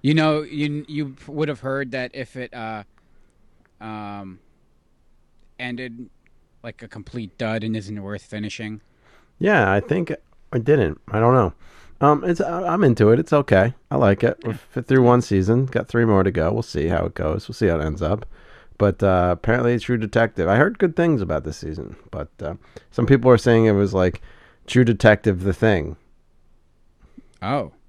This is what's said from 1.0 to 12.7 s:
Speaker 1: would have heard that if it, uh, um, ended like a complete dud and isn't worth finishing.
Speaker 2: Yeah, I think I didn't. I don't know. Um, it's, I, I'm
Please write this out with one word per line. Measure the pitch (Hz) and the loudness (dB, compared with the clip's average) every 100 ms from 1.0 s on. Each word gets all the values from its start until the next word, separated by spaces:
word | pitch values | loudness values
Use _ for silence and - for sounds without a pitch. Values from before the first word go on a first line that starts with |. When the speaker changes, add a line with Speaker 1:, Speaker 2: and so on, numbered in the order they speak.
| 143 135 - | -10 -12 -14
Speaker 1:
would | 147 151 | -6 -6
have | 135 | -6
heard | 131 135 135 | -8 -6 -6
that | 131 127 | -8 -10
if | 139 123 127 | -12 -14 -12
it, | 120 | -14
uh, | 123 113 110 101 _ _ _ _ _ _ _ _ _ | -12 -10 -12 -14 _ _ _ _ _ _ _ _ _
um, | 110 107 104 101 95 92 _ _ _ _ _ _ _ _ _ _ _ - | -14 -14 -12 -14 -16 -20 _ _ _ _ _ _ _ _ _ _ _ -14
ended | 123 120 127 117 120 _ _ _ _ _ | -10 -10 -12 -14 -20 _ _ _ _ _
like | 117 - | -18 -18
a | 113 | -18
complete | 110 95 123 104 _ | -18 -14 -12 -14 _
dud | 113 110 | -6 -4
and | 110 110 | -4 -6
isn't | 98 104 | -8 -12
worth | 98 104 | -10 -12
finishing. | _ 107 104 - 107 107 _ _ _ _ _ _ | _ -10 -10 -10 -12 -14 _ _ _ _ _ _
Speaker 2:
Yeah, | 190 190 98 | 0 2 4
I | 101 | 2
think | - 175 165 151 _ _ _ | 0 -4 -2 -8 _ _ _
I | 127 | -4
didn't. | 117 147 87 - - | 2 2 2 -2 -6
I | 107 | 0
don't | 117 | 4
know. | 127 95 - - - - - | 4 2 -4 -20 -20 -20 0
Um, | 147 147 | 2 2
it's, | 180 170 | 0 -2
I, | 196 175 | -2 -4
I'm | 175 | -4